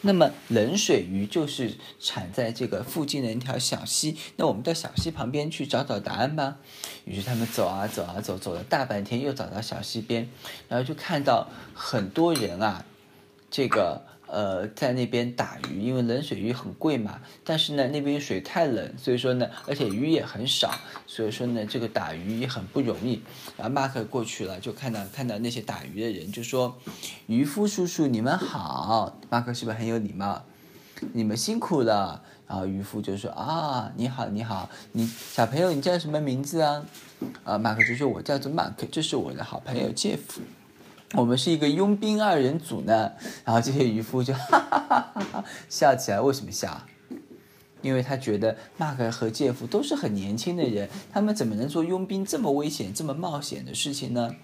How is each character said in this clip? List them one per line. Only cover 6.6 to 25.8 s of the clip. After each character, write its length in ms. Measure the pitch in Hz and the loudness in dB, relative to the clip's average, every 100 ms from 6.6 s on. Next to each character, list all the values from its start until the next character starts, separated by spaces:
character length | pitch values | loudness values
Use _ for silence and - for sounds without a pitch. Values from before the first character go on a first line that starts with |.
| - - - - - | -16 -12 -12 -12 -8
于 100 | 98 | -6
是 60 | |
他 120 | 104 | -2
们 120 | 120 113 | -2 -2
走 200 | - 92 | 0 0
啊 200 | 95 104 | 0 -4
走 160 | - | -4
啊 160 | 85 92 | -6 -6
走， 160 | 104 95 | -6 -6
走 160 | 98 | -4
了 100 | 87 | -6
大 200 | 90 151 | 0 0
半 180 | 123 104 | 0 -2
天， 200 | 98 120 | -2 -2
又 100 | 139 | -2
找 140 | 139 87 | -4 -6
到 160 | 95 | -6
小 180 | 110 92 | -6 -6
溪 220 | - 113 | -6 -6
边， 260 | 107 117 117 - - - - | -2 -2 -2 -10 -14 -14 -4
然 100 | 120 | -2
后 60 | |
就 80 | 127 | -2
看 300 | 151 - 160 | -4 -2 0
到 260 | 139 117 - - - | 4 4 2 -10 -16
很 380 | - - 123 98 | -10 -4 -2 0
多 240 | 127 170 | 2 4
人 260 | 156 104 87 | 4 0 0
啊， 240 | 107 90 - - - - - - _ | 0 0 -10 -20 -20 -20 -20 -20 _
这 180 | - 127 | -2 2
个， 340 | 110 90 73 - - - | 4 2 0 -8 -20 -6
呃， 400 | 85 101 92 104 | -2 0 0 -4
在 240 | - 139 | -2 0
那 120 | 127 117 | 2 0
边 280 | 120 120 | 0 0
打 240 | 120 - - - | -2 -6 -4 -6
鱼， 100 | 92 | -2
因 120 | 113 | 0
为 80 | 127 | 2
冷 200 | 120 123 | 2 2
水 160 | 156 101 | -2 -4
鱼 140 | 104 | -2
很 200 | 123 110 | -2 -6
贵 220 | 92 160 135 | -2 0 2
嘛， 240 | 104 - - - | -2 -8 -14 -16
但 140 | - 160 | -2 0
是 160 | - | 2
呢， 140 | 147 127 | 2 2
那 120 | 147 | 2
边 200 | 143 143 | 0 0
水 200 | 143 95 | 0 -4
太 260 | - 185 160 | -2 2 2
冷， 280 | 110 80 - | 2 -2 -4
所 160 | - | 0
以 60 | 123 | 2
说 160 | 127 | 4
呢， 140 | 127 117 - - | 2 0 -2 -4
而 80 | |
且 140 | 143 120 | 0 0
鱼 220 | 98 147 | 2 2
也 140 | 160 | 2
很 220 | - - 131 | 2 -4 0
少， 260 | - - - - - - | 2 2 0 -8 -16 -12
所 200 | - 110 | -4 -2
以 40 | |
说 160 | 117 123 | 0 -2
呢， 180 | 117 107 | 0 -2
这 140 | 131 | -2
个 80 | 113 | -2
打 260 | - 80 | -2 -4
鱼 240 | 80 92 113 | -6 -4 -2
也 80 | 127 | -2
很 180 | 127 95 | -4 -4
不 120 | 147 | 0
容 160 | 120 82 | 0 0
易。 160 | 113 117 - - - - | -2 -2 -4 -16 -16 -8
然 120 | 110 | -2
后 60 | |
马 140 | 139 135 | 0 0
克 160 | 123 | -2
过 200 | 107 131 | -2 -2
去 220 | 110 - 95 | -4 -6 -6
了， 120 | 92 | -6
就 120 | 104 | -8
看 200 | 104 131 | -6 -6
到， 120 | 110 98 | -6 -6
看 140 | - 139 | -6 -4
到 100 | 104 | -2
那 100 | 117 | -2
些 100 | 120 | -4
打 240 | 104 87 | -6 -8